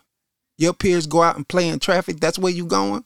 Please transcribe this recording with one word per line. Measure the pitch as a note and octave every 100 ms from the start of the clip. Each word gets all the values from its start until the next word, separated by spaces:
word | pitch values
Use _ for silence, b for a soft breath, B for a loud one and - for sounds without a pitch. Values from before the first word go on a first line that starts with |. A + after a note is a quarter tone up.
| _ _ _ _ _ -
Your | E3
peers | F3 G3 F3 D3+
go | E3
out | E3+ -
and | C#3
play | F3+ E3+
in | -
traffic. | - F3+ F#3 D#3
That's | D#3+ F#3
where | F#3
you | F3 E3+
going? | G3 G3+ G3+